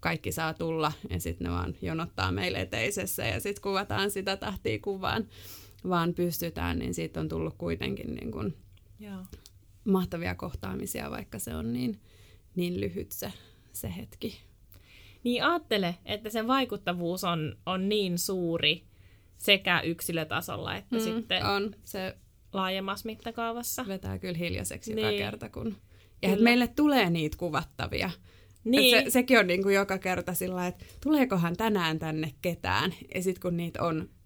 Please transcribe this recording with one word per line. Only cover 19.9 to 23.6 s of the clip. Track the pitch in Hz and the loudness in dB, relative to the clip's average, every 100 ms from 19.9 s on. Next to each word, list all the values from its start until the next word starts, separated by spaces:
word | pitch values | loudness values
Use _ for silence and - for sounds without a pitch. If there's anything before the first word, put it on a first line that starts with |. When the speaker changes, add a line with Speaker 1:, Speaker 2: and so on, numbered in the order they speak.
| 170 - 165 156 151 160 - - 196 | -2 -2 -2 -2 -4 -4 -6 -4 -6
Speaker 2:
että | 196 233 | -2 -2
Speaker 1:
Mm, | |
Speaker 2:
sitten | 220 220 220 185 202 | 0 -2 -2 0 2
Speaker 1:
on. | 202 208 202 | 2 0 -6
Se | - 202 190 - - _ - | -10 -6 -6 -8 -20 _ -8
Speaker 2:
laajemmassa | 196 185 190 190 202 226 | -4 -2 -2 -4 -4 -6
mittakaavassa. | 214 - 226 233 226 | -8 -8 -4 -4 -4